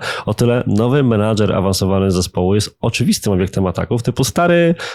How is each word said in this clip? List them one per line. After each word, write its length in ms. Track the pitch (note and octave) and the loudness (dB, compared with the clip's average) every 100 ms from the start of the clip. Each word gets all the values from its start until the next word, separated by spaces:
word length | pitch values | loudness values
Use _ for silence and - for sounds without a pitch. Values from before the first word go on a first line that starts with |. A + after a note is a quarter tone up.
| - - - | -4 -8 -4
O 80 | |
tyle 300 | G#2+ A#2+ A#2+ - | 0 2 0 0
nowy 360 | G2+ A#2+ C#3+ | 0 2 2
menadżer 500 | C3 G#2+ G#2+ G#2+ G2+ | 2 2 2 2 0
awansowanego 580 | F2 F#2+ F#2+ F#2+ F#2+ F#2+ | 0 0 0 0 2 2
zespołu 440 | F#2 F#2 - F2+ G#2 | 0 -2 -2 0 0
jest 220 | - - | -2 -4
oczywistym 520 | A2+ - B2 G#3 A2 | -4 -2 0 0 0
obiektem 340 | F#2+ F#2 - F#2+ | 0 0 -2 -2
ataków, 360 | F2 F2 A#2 | -2 -4 -4
typu: 200 | A#2+ - | -2 -2
„Stary, 520 | C3+ - F3 F3 E3+ E3+ - | -2 0 2 4 2 0 -6